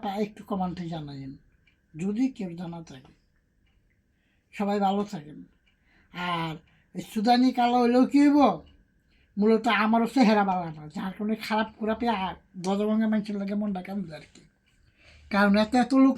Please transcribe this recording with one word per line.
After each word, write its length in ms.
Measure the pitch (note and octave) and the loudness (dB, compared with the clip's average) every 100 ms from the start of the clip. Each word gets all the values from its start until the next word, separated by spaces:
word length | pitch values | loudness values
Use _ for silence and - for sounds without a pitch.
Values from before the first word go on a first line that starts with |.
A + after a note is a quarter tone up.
পা-, 180 | G#3 G3 G#3 | -4 -4 -6
একটু 160 | - - | -8 -8
কমেন্টে 340 | G3 F#3 F3 E3+ | -6 -4 -6 -8
জানাইন 400 | E3 D3 C#3 C3+ C3+ _ _ _ _ _ | -10 -12 -14 -14 -16 _ _ _ _ _
যদি 300 | D#3 F#3+ G#3 C4 C4 | -10 -6 -2 -2 -4
কেউ 140 | F#3 E3+ | -10 -10
জানা 200 | F3 E3+ D#3+ | -12 -12 -16
থাকে। 220 | C3 C3 _ _ _ _ _ _ _ _ _ _ _ _ _ _ | -20 -20 _ _ _ _ _ _ _ _ _ _ _ _ _ _
সবাই 240 | - G3+ G#3 G3 | -6 -2 0 0
ভালো 160 | G3+ G3+ | 0 -4
থাকেন। 260 | F3 D3 D#3 - _ _ _ _ _ _ E3+ F3+ | -8 -14 -18 -20 _ _ _ _ _ _ -8 -6
আর 240 | E3+ E3 D#3+ _ _ _ | -4 -6 -8 _ _ _
এই 80 | F3+ E3+ | -14 -10
সুদানি 360 | A3 G#3+ B3 B3+ B3 | -2 2 4 4 2
কালো 180 | A#3+ B3 | 2 2
হইলেও 220 | A#3+ B3 C4 | 4 4 4
কী 80 | C#4 | 6
হইব? 160 | C#4+ D4 B3+ E3+ - _ _ _ _ _ _ - | 6 6 4 2 -8 _ _ _ _ _ _ 0
মূলত 300 | G#3 A3+ A#3 G3+ | 2 4 2 0
আমারও 220 | A3 A#3 A#3 | 2 2 2
চেহারা 300 | C4+ A3 G#3+ G3 | 4 4 4 2
ভালো 140 | F#3 E3+ D#3 | -2 -4 -10
না, 60 | D3+ | -14
যার 180 | G3 F#3 F#3 | -10 -10 -6
কারণে 200 | G#3 G#3+ - | -6 -6 -4
খারাপ 220 | G#3+ A3 - | -4 -4 -6
করে 140 | G#3+ A3 | -6 -2
পেয়ে 140 | A#3+ G#3 | -2 -2
আ-, 140 | F#3 E3+ _ F#3+ F3+ | -4 -8 _ -8 -4
গজভঙ্গা 400 | G3 G#3+ G#3+ A3 | -2 0 0 0
মানুষের 240 | G#3+ G#3 G3+ | 0 -2 -6
লাগে 140 | G3 G#3 | -6 -4
মনটা 220 | G#3 F#3+ F#3 | -4 -6 -8
কান্দে 260 | G3 E3+ D3+ | -10 -10 -12
আর 80 | - | -18
কি। 80 | - _ _ _ _ _ _ _ - - | -20 _ _ _ _ _ _ _ -20 -4
কারণ 200 | G3+ G3+ G3+ | 2 4 4
এত 80 | G#3+ B3+ | 2 2
এত 80 | A#3+ C4+ | 2 6
লোক 120 | C4+ | 4